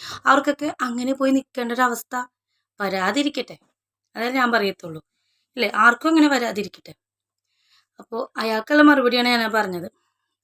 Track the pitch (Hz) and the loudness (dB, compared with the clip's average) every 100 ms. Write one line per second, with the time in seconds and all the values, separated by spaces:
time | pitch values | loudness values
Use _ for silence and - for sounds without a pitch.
0 | - - 254 277 285 285 294 - 254 240 | -16 -2 2 4 2 -2 -4 -6 -6 -4
1 | 247 277 269 269 - - 240 240 254 233 | -4 0 2 0 -2 -8 -6 -2 -2 -2
2 | - 254 247 _ _ _ _ - 196 190 | -8 -10 -10 _ _ _ _ -8 -4 -2
3 | 190 233 294 277 240 160 _ _ _ _ | 0 0 -2 -4 -10 -14 _ _ _ _
4 | _ - 233 262 247 226 202 185 170 156 | _ -8 -4 -2 0 0 -2 -6 -12 -14
5 | - _ _ _ _ 254 208 - 233 240 | -18 _ _ _ _ -4 -2 4 4 4
6 | 320 320 294 269 233 208 185 - - - | 2 4 4 2 -2 -4 -8 -12 -20 -20
7 | _ _ _ _ _ _ _ _ _ - | _ _ _ _ _ _ _ _ _ -20
8 | - 226 - - 220 220 220 294 294 277 | -10 -8 -8 -6 -4 -2 -2 4 6 6
9 | 240 247 240 240 220 214 196 180 185 - | 2 0 0 0 0 -2 -2 -6 -10 -16
10 | _ _ _ _ | _ _ _ _